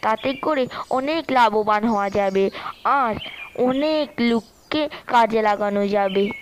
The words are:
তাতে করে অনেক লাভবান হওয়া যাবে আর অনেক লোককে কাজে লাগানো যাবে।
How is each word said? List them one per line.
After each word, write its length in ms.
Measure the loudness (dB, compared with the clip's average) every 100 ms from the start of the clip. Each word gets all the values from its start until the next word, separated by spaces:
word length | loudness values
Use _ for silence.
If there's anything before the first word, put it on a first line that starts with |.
তাতে 300 | 0 0 -2
করে 300 | -4 -2 -2 -2 -6 -4
অনেক 320 | -4 -2 -4 0
লাভবান 520 | 4 4 4 0 0
হওয়া 240 | 2 0 0
যাবে 360 | 0 0 2 0 -2 -12 -6 0
আর 200 | 0 0 -2 -8 -14 -14 -2
অনেক 500 | 0 2 0 0 -2 -2
লোককে 640 | 0 0 -2 -20 -6 -2 -2 -6 0
কাজে 340 | 4 4 2
লাগানো 400 | 2 2 0 0 0
যাবে। 380 | 0 0 0 0 -4